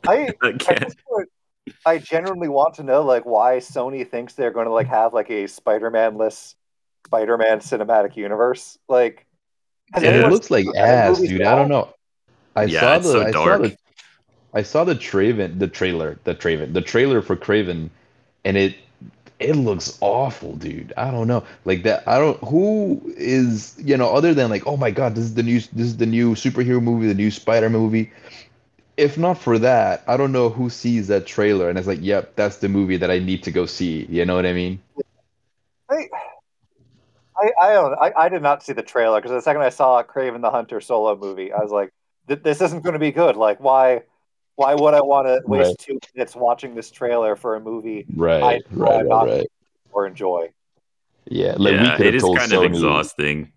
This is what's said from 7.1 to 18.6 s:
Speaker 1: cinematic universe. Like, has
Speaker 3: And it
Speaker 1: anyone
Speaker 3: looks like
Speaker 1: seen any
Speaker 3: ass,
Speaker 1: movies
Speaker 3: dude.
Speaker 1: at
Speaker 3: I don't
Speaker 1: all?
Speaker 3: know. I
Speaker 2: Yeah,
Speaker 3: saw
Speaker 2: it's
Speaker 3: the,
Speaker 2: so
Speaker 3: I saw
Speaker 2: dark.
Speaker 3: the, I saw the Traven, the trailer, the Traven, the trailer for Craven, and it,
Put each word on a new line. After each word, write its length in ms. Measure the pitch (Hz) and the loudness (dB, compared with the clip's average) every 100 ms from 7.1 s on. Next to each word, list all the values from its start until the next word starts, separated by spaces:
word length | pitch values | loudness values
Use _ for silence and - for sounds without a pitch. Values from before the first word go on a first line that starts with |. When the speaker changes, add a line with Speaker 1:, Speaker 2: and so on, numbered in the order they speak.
| 117 110 117 110 110 | -2 0 2 2 0
Speaker 1:
cinematic 560 | - 113 107 113 101 110 | -2 -6 0 2 0 -4
universe. 600 | 101 107 120 127 - - _ | -8 0 0 -2 -8 -20 _
Like, 380 | 123 117 - _ _ _ _ _ _ _ | 2 2 -2 _ _ _ _ _ _ _
has 100 | 180 | 2
Speaker 3:
And 120 | 156 143 | 4 6
it 0 | |
Speaker 1:
anyone 160 | 147 | 6
Speaker 3:
looks 180 | 196 - | 4 2
like 160 | 127 98 | 0 0
Speaker 1:
seen 80 | - | 2
any 200 | 107 123 | 4 6
Speaker 3:
ass, 140 | 101 | 6
Speaker 1:
movies 180 | 90 185 | 4 2
Speaker 3:
dude. 120 | 92 | 0
Speaker 1:
at 60 | 98 | 2
Speaker 3:
I 80 | 131 | 2
don't 140 | 139 | 2
Speaker 1:
all? 0 | |
Speaker 3:
know. 240 | 139 - _ _ _ _ _ _ - | 0 -2 _ _ _ _ _ _ -2
I 120 | 107 | 0
Speaker 2:
Yeah, 120 | 80 | 2
Speaker 3:
saw 180 | 78 160 | 4 4
Speaker 2:
it's 100 | 175 | 4
Speaker 3:
the, 40 | |
Speaker 2:
so 120 | 123 | 2
Speaker 3:
I 80 | 107 | 2
saw 260 | 78 82 82 | 2 2 2
Speaker 2:
dark. 60 | |
Speaker 3:
the, 140 | 110 - _ _ - _ _ _ _ | 0 -4 _ _ -20 _ _ _ _
I 100 | - | -6
saw 200 | 101 156 | -2 0
the 120 | 175 139 | 0 -2
Traven, 640 | - 98 101 117 92 87 | -4 0 0 0 -4 -4
the 80 | 95 | -6
trailer, 500 | - 92 85 78 73 | -2 -4 -2 -6 -6
the 100 | - 82 | -8 -4
Traven, 380 | 85 80 76 | -2 -4 -2
the 80 | 82 | -6
trailer 400 | 87 117 135 123 | -2 0 2 0
for 140 | 98 92 | 0 -6
Craven, 560 | - 107 95 85 78 _ _ _ _ _ 98 | 0 -2 0 -6 -10 _ _ _ _ _ -2
and 120 | |
it, 180 | 98 | 2